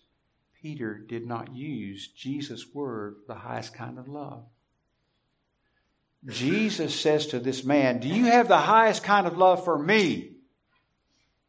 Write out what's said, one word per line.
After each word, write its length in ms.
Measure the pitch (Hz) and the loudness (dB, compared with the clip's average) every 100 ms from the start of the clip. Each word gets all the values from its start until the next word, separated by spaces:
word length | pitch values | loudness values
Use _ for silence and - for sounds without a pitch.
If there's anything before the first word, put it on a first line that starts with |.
| _ _ _ _ _ | _ _ _ _ _
Peter 440 | _ 156 147 110 104 | _ -12 -8 -8 -10
did 280 | - 117 117 | -10 -10 -8
not 280 | 117 117 | -10 -12
use 540 | 120 151 120 98 98 - | -12 -10 -8 -10 -12 -16
Jesus' 680 | - 131 143 - 113 - | -12 -8 -8 -8 -14 -14
word, 500 | 143 139 113 104 104 - | -10 -8 -8 -10 -14 -16
"the 60 | 107 | -14
highest 360 | 120 117 117 | -10 -10 -10
kind 260 | - 120 127 | -12 -14 -14
of 100 | 127 | -14
love." 400 | 147 139 120 117 _ _ _ _ _ _ _ _ _ _ _ _ _ _ _ _ _ 131 | -14 -14 -16 -20 _ _ _ _ _ _ _ _ _ _ _ _ _ _ _ _ _ -12
Jesus 760 | 110 131 208 214 196 147 - | -4 0 0 0 -2 -4 0
says 280 | 160 151 151 | 2 2 0
to 120 | 123 | -4
this 240 | 131 131 | -4 -4
man, 340 | 131 143 131 120 | 0 2 2 0
"Do 100 | 131 | 0
you 180 | 208 240 | 2 6
have 200 | 240 233 | 6 6
the 120 | 165 | 4
highest 440 | 160 226 220 - | 6 6 4 2
kind 240 | - 202 175 | 2 2 2
of 120 | 170 | 4
love 260 | 185 175 | 6 4
for 140 | 175 151 | 0 0
me?" 580 | 160 214 165 92 - - _ _ _ _ _ _ _ _ _ _ | 2 4 4 0 -8 -18 _ _ _ _ _ _ _ _ _ _